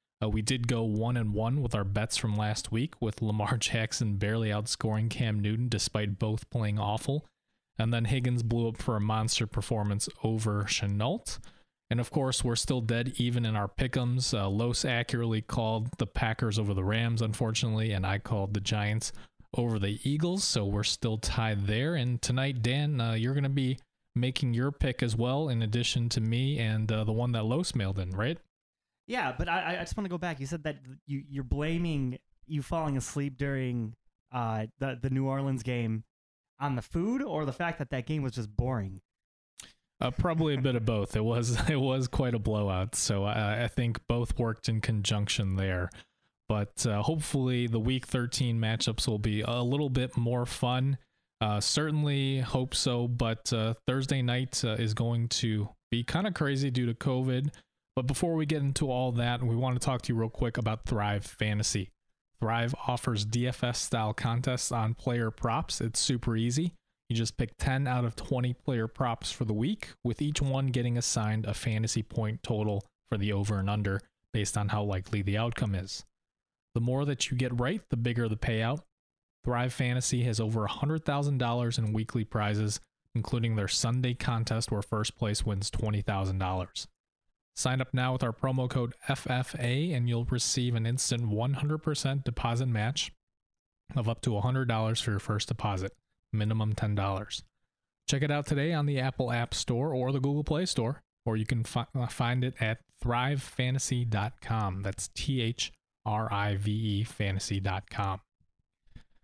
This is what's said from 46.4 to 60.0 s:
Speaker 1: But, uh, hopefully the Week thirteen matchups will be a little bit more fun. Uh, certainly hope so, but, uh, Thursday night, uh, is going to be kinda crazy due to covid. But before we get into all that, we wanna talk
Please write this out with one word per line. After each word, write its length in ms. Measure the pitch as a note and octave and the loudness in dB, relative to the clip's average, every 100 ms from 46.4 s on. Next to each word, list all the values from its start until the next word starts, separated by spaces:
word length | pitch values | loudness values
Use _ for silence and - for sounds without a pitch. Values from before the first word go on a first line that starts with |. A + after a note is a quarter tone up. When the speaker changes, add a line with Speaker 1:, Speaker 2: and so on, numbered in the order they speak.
| _ | _
Speaker 1:
But, 340 | G#2+ G2+ - | 0 0 -2
uh, 160 | B2 G#2 | 0 2
hopefully 640 | G#2 D#3+ D3+ C#3 B2+ B2 A#2+ | 2 0 0 0 2 2 2
the 140 | A2+ | 0
Week 260 | A2 C3 - | 2 0 0
thirteen 540 | C3 A#2+ - B2 A#2 | -2 0 0 2 2
matchups 480 | A2+ A2+ - G#2+ - | 2 0 0 0 0
will 100 | G#2+ | 0
be 220 | A2 G#2 | 0 0
a 220 | G#2+ A#2+ | 0 0
little 260 | B2 C#3 D3 | 0 2 2
bit 300 | C3 B2 - | 0 0 0
more 260 | A#2 B2 | 0 0
fun. 540 | B2 - B2 B2+ C3+ C3+ - _ _ _ | -2 -2 0 2 2 0 -6 _ _ _
Uh, 200 | G#2+ G#2 | 0 2
certainly 800 | G2+ - D#3 D3+ D3 C#3 C3+ C3+ | 2 2 2 2 2 2 2 0
hope 340 | B2 C3+ B2+ | 0 0 0
so, 340 | - - A#2+ B2 | 0 0 2 0
but, 420 | A#2+ A#2 A2+ - | 0 0 0 0
uh, 180 | A#2 A2 A2+ - | 0 0 0 -2
Thursday 340 | C3 C3 C#3 | 0 0 0
night, 420 | B2 B2 B2+ - | 2 0 0 -2
uh, 100 | A#2+ | -2
is 200 | A2 A2+ | 0 0
going 360 | G#2+ A#2 A#2 A#2 | 2 2 2 0
to 420 | - A#2 G#2+ G#2 - _ | 0 0 0 -2 -6 _
be 140 | A#2 | -2
kinda 260 | A#2+ E3 G3+ | 0 -2 -2
crazy 400 | F3 D3 C3+ C#3 | 0 0 2 0
due 140 | B2 | 0
to 80 | A#2+ | 0
covid. 640 | A#2+ - B2+ C3 B2+ C#3+ - _ _ _ - | 0 0 0 0 0 -2 -4 _ _ _ -2
But 100 | B2+ | 0
before 280 | C#3+ F3 | 0 2
we 100 | D#3+ | 2
get 160 | D3+ D#3 | 0 0
into 300 | C#3 C3+ C#3+ | 0 0 0
all 220 | B2 B2+ | 2 0
that, 300 | A#2+ A#2+ B2 | 2 0 2
we 140 | B2+ A#2 | 2 2
wanna 220 | B2+ B2 | 2 0
talk 240 | - B2+ | 0 -2